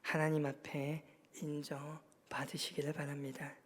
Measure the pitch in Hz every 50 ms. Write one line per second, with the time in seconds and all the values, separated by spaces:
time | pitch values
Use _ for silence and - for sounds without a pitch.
0 | - - - 160 151 156 156 156 147 139 135 - - - - 143 139 143 156 156
1 | - - - - - _ - - 180 151 147 147 143 - 151 139 139 151 160 156
2 | - - - _ _ - - - - - - - - - - - 139 147 156 -
3 | 147 143 143 143 139 135 131 - 151 139 - - -